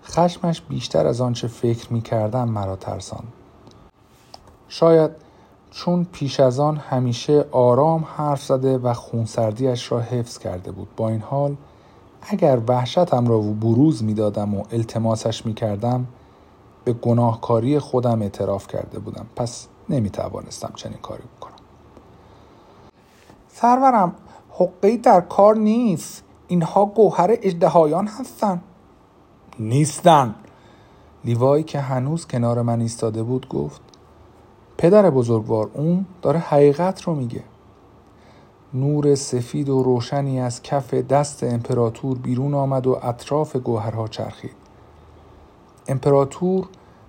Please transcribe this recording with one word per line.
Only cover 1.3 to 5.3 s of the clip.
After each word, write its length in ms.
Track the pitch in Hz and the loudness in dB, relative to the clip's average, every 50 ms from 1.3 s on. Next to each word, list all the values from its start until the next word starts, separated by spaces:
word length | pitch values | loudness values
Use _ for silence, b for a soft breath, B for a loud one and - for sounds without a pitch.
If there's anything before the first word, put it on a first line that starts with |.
| 120 117 - | -2 -4 -6
فکر 460 | 120 117 - - 117 117 117 - - 120 | -10 -6 -2 -2 -2 -2 -2 -4 -6 -6
می‌کردم 560 | 117 110 - 120 113 107 107 107 127 123 117 | -6 -4 -2 -2 -2 -2 -2 -2 -2 -2 -2
مرا 260 | 110 104 101 95 95 | -4 -4 -4 -6 -6
ترساند. 580 | 92 - 101 98 98 98 - - - 113 117 - - - - - - - B B B B B _ b b b b b b b b b b b - _ _ | -8 -8 -10 -10 -10 -10 -12 -14 -14 -14 -18 -20 -20 -20 -20 -20 -20 -20 B B B B B _ b b b b b b b b b b b -20 _ _
شاید 440 | - - - 165 165 165 160 156 156 160 b b b | -18 -2 2 6 6 8 6 6 2 -2 b b b